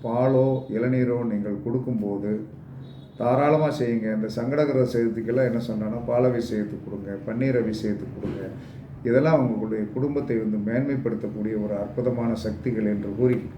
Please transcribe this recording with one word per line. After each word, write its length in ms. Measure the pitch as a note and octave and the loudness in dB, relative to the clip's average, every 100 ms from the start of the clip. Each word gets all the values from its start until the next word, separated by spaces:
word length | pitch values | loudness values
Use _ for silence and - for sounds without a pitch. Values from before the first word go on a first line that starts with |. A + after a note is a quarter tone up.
பாலோ, 440 | A#2 A#2+ C3 C3 C3 B2+ - G#2+ | -2 2 4 6 4 2 -2 0
இளநீரோ 420 | B2 B2+ B2+ A#2+ A#2 | 2 2 2 2 0
நீங்கள் 320 | G#2 G#2 G2 A#2 | -2 -2 -4 -2
கொடுக்கும்போது 640 | B2+ B2 A2+ G2+ G2 G2+ G#2+ - - - - - - - - | -2 0 -2 0 -2 -2 -4 -4 -14 -16 -16 -16 -16 -20 -2
தாராளமா 520 | A#2+ C3 D3 D3+ D3+ - | 2 4 4 4 2 0
செய்யுங்க. 280 | B2 A#2 A2 G#2+ | 0 0 0 -2
இந்த 140 | A2 A2 | -2 -2
சங்கடகர 480 | A#2+ D3 D3 C3 B2 | -2 2 2 4 4
சதுர்த்திக்கெல்லாம் 560 | A#2+ A#2 G#2+ A2 B2+ B2+ | 4 2 0 0 2 2
என்ன 80 | A#2 | 0
சொன்னான்னா, 400 | A#2 G#2+ G#2+ A#2 A#2 | -2 -4 -2 -4 0
பால் 200 | A#2+ B2+ | 2 2
அபிஷேகத்துக்கு 580 | A#2+ A2+ A2 G#2 - - | 2 -2 -2 -4 -6 -10
கொடுங்க, 240 | G2+ G2 G2 G#2 | -10 -8 -8 -6
பன்னீர் 320 | A2+ C3+ B2 | -2 2 2
அபிஷேகத்துக்கு 540 | A2 G#2+ A2 G2+ - - | 0 -2 -2 -4 -6 -8
கொடுங்க. 320 | - - F#2+ - - - - - | -8 -6 -8 -10 -14 -16 -16 -6
இதெல்லாம் 380 | A#2+ B2 D#3 D#3 | 2 4 6 4
உங்களுடைய 400 | B2 G#2+ A2 G#2+ G#2 | 4 0 -2 -2 -2
குடும்பத்தை 440 | B2+ C#3 D3 - A#2 | -2 0 -2 0 0
வந்து 200 | G#2+ G#2+ G2+ | 0 0 0
மேன்மைப்படுத்தக்கூடிய 840 | A#2 C#3 C3+ A#2+ G#2 G#2 G#2+ G#2+ G#2+ G#2 | 0 2 0 0 -2 -4 -4 -2 -2 -2
ஒரு 100 | G2+ | -2
அற்புதமான 500 | G#2 - B2 A#2+ A#2 | -2 0 0 0 0
சக்திகள் 580 | A2 A2 G#2 B2+ A2 G#2+ G#2 | 0 -2 -2 -2 0 0 0
என்று 160 | G2+ G2+ | -2 2
கூறி 200 | B2 A#2+ - | 4 4 -2